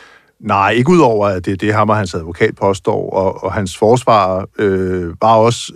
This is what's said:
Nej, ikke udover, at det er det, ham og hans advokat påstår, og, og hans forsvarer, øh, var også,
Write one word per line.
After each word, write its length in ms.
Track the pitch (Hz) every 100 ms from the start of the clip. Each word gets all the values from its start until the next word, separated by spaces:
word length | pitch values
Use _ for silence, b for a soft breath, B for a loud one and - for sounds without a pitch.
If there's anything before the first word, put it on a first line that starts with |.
| b b b b
Nej, 300 | 107 98 98
ikke 200 | 113 123
udover, 360 | 180 139 110 101
at 180 | 92
det 80 | 90
er 40 | 98
det, 180 | 104
ham 160 | 107 107
og 60 | 107
hans 180 | 98
advokat 420 | 92 80 85 110 -
påstår, 540 | 98 98 - 101 92
og, 340 | - 95 -
og 80 | 95
hans 240 | 110 95 -
forsvarer, 680 | 107 123 123 110 95 92 101 -
øh, 560 | 104 95 92 92 87 85
var 140 | 110
også, 380 | 113 110 120 -